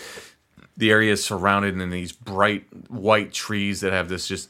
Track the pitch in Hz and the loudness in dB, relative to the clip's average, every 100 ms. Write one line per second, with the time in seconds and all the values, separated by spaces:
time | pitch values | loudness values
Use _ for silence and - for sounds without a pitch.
0 | - - - _ _ _ _ - 110 107 | -18 -18 -20 _ _ _ _ 0 4 6
1 | 107 101 - 98 98 101 101 92 90 90 | 6 2 -2 0 2 4 2 -2 -4 -6
2 | 87 - - 98 104 101 - - - 123 | -8 -12 -6 2 2 2 -8 -20 -14 -4
3 | 107 107 98 - - 104 101 95 98 95 | 2 2 0 -8 -6 -4 -2 -2 -2 -2
4 | 87 92 - 95 | -2 -6 -6 -8